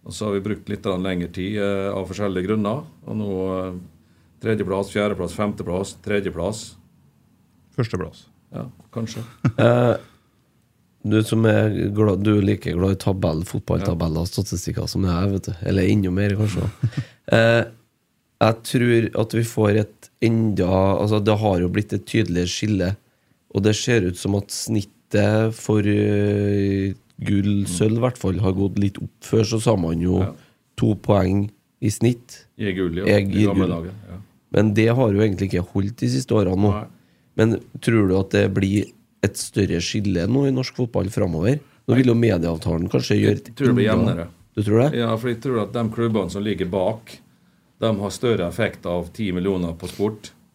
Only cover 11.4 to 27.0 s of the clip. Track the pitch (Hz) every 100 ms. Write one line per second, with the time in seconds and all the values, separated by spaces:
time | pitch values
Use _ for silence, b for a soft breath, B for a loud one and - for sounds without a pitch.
11.4 | 113 107 107 98 90 104 107 92 104 104
12.4 | 98 104 - 85 95 95 - 95 90 80
13.4 | 90 - - 87 92 87 82 80 85 -
14.4 | 95 87 - - - - 95 85 101 98
15.4 | - 92 - 92 95 107 95 90 101 98
16.4 | 107 98 95 - 117 - - _ - 113
17.4 | 113 117 110 - _ _ _ _ _ _
18.4 | 110 113 - 131 120 117 107 - 113 113
19.4 | 113 - 107 104 107 - - _ 117 113
20.4 | 113 95 90 95 95 98 104 107 104 104
21.4 | 107 90 90 92 104 101 - 117 92 87
22.4 | 87 - 107 101 90 101 _ _ _ _
23.4 | _ - 101 107 - 120 90 90 95 101
24.4 | 98 - - 107 98 _ _ 104 104 107
25.4 | 110 113 - 107 104 104 104 101 104 104
26.4 | 101 101 98 98 98 95